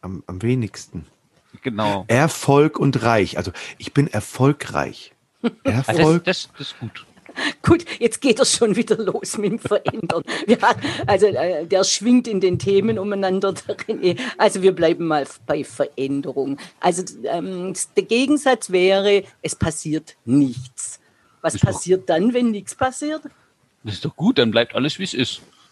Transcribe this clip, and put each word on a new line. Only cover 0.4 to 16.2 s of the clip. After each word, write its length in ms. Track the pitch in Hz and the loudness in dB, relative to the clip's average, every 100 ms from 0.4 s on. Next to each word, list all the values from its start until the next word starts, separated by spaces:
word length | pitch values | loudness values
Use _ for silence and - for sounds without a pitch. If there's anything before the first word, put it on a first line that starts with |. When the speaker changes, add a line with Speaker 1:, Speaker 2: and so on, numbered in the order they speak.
Speaker 1:
wenigsten. 640 | 110 127 110 - - 92 80 _ _ _ _ - | -2 0 -2 -8 -14 -14 -14 _ _ _ _ -10
Speaker 2:
Genau. 440 | - 104 107 101 98 | -8 -2 -2 -2 0
Speaker 1:
Erfolg 720 | 117 156 - - 139 151 151 | 2 2 0 2 4 4 2
und 240 | 143 127 | 0 2
reich. 340 | 113 117 92 - | 2 2 2 -2
Also 140 | 92 85 - - | -6 -8 -14 -14
ich 160 | - | -6
bin 140 | - 151 | 0 0
erfolgreich. 1040 | 107 - - 131 143 - 76 65 - - _ | 0 -6 0 2 2 -4 -4 -4 -8 -20 _
Speaker 2:
<laughs> 40 | _ _ | _ _
Ah, 80 | 339 - | -6 -4
das, 240 | - 110 135 | -2 -2 0
Speaker 1:
Erfolg. 360 | 110 156 165 175 | 4 4 4 2
Speaker 2:
das, 240 | 180 - - | -4 -6 -14
das 100 | 143 | -16
ist 120 | - | -12
gut. 240 | 113 - - _ - - - - | -14 -14 -20 _ -20 -8 -8 -2
Speaker 3:
Gut, 240 | - 339 - - | 2 2 2 -2
jetzt 200 | 226 - | 0 0
geht 220 | 277 226 | 0 2
es 160 | 277 - | 2 2
schon 180 | 226 190 | 2 2
wieder 220 | 233 185 | 0 0
los 400 | 202 - 185 - | 0 -4 -6 -4
mit 140 | 208 | -4
dem 60 | 220 | -4
Verändern. 600 | - 208 - 226 170 170 - - - | -2 -2 -2 -6 -4 -4 -4 -8 2
Wir 140 | 233 | 4
hatten, 220 | 208 233 285 - - | 4 2 -2 -6 0
also, 200 | 202 202 | 4 4
äh, 380 | 135 165 165 165 | 2 -2 -2 0
der 200 | 185 190 | 0 2
schwingt 420 | - 202 247 240 | 0 4 4 4
in 140 | 202 | 0
den 180 | 185 180 | 0 0
Themen 400 | - 196 208 220 | 2 2 2 -2
umeinander, 540 | 196 196 190 190 196 | -2 -2 0 0 0
der 240 | 185 - 208 | -4 -8 -10
René. 420 | - 220 180 175 254 - | -6 -2 0 0 -6 0
Also 240 | 208 196 | 0 4
wir 120 | 190 170 | 2 4
bleiben 320 | 165 165 165 | 0 0 0
mal 180 | 151 135 - - | -2 -2 -10 -6
bei 180 | 147 | -4
Veränderung. 960 | 135 - 143 - 135 139 | -4 -4 -6 -4 -4 -4